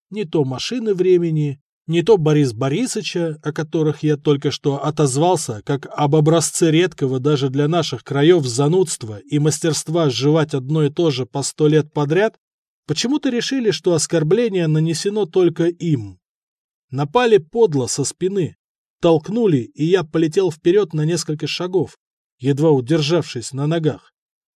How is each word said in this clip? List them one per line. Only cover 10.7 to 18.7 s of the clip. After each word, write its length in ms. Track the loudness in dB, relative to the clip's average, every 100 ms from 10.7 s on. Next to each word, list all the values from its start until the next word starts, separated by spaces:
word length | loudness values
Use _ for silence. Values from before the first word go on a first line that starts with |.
| 0
и 60 | 0
то 220 | 0 0
же 140 | 0 -4
по 160 | -6
сто 260 | -6 0 2
лет 240 | 2 0
подряд, 460 | -4 0 2 0 _ _ _ _ _ -8
почему-то 400 | -4 -2 -2 -2
решили, 420 | -4 -2 -2 -2
что 240 | 0 0
оскорбление 720 | 0 0 0 2 2 2 0 0
нанесено 600 | 2 0 -2 -2 -2 0
только 400 | 2 2 2 -2
им. 520 | 0 -2 -2 -4 -16 _ _ _ _ _ _ -12
Напали 480 | -6 0 2 2 2
подло 480 | -2 0 2 2 -2
со 160 | -4
спины, 540 | -6 -4 -4 -2 -4 -8 _